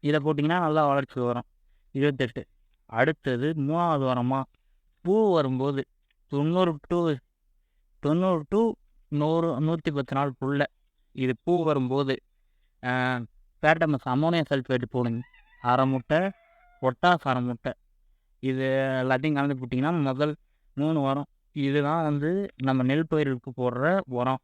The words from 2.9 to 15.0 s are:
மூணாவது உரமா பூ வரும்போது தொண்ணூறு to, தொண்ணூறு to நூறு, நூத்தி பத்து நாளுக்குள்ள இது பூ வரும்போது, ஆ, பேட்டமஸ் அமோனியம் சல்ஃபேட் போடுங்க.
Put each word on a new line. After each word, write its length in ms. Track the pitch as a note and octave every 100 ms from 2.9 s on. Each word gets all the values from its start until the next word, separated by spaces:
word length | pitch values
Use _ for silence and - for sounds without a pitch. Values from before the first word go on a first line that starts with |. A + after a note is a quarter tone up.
| A2 C#3 D#3 - B2 C#3+ D#3+
மூணாவது 460 | C#3 D#3+ F3 D3+
உரமா 400 | C3 B2 B2 C3+ C3+ _ _ _ _ _
பூ 320 | E3+ G#3 A3
வரும்போது 540 | E3+ C3+ C3 C3+ C#3 - _ _ _ _
தொண்ணூறு 520 | C#3+ D3+ F3+ F3+ D3+ -
to, 260 | E3+ E3+ C#3 _ _ _ _ _ _ _ _
தொண்ணூறு 460 | C#3+ D#3+ F#3 E3+ D3+
to 200 | G3+ A3+ - _ _ _
நூறு, 520 | D3 D3+ E3 E3 B2+
நூத்தி 340 | D#3 E3 E3
பத்து 220 | C#3+ C3 C3+
நாளுக்குள்ள 460 | C#3+ B2+ C3+ C#3+ C#3+ _ _ _ _
இது 240 | - B2+ B2
பூ 220 | - F3
வரும்போது, 580 | D#3 C#3+ B2+ C3+ C3+ C3 _ _ _ _ _ _
ஆ, 360 | B2+ B2+ B2+ B2+ A#2 _ _ _
பேட்டமஸ் 460 | D3+ D#3+ E3 C#3+ -
அமோனியம் 360 | B2+ D#3+ E3+ D3
சல்ஃபேட் 340 | C#3 B2 B2+ A#2+
போடுங்க. 300 | B2+